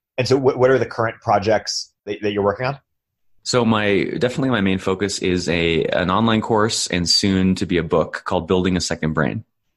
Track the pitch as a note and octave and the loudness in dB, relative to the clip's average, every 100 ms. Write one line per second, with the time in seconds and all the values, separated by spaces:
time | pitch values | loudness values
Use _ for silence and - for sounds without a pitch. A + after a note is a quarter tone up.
0 | _ - A#2+ C3+ C3 B2 B2+ C3 A2+ - | _ -4 0 2 2 2 2 2 0 -2
1 | A2+ - A2 G#2 G2 G#2 - - - _ | -4 -4 0 2 2 0 -2 -10 -10 _
2 | G#2 G#2 G#2 G2+ G2+ G2+ B2+ C#3+ _ _ | -12 -6 -4 0 0 0 -4 -6 _ _
3 | _ _ _ _ - B2+ A2+ G#2+ G#2 G2 | _ _ _ _ -2 0 2 2 2 0
4 | C#2 - A#2+ B2 C3+ A#2 G2 F#2+ - F#2+ | 0 -2 -2 -2 -2 0 0 0 -2 -2
5 | G2+ - F#2 F2+ E2 E2+ E2+ E2 - - | -2 -2 -2 -2 0 0 2 2 0 0
6 | F2 F#2+ A2+ A2 - A2 A2 - - F2+ | 0 2 2 0 2 0 0 -2 -2 -2
7 | D#2+ - G2+ F#2+ F#2+ F#2 E2+ E2+ D#2+ E2 | 0 0 2 2 2 0 0 -2 0 0
8 | D2+ - - F#2 E2 F#2 F#2 F2+ - E2 | 0 -4 -4 -4 0 2 2 0 -2 -4
9 | D#2+ D#2 C2+ A2 - _ _ | -2 0 -2 -2 -12 _ _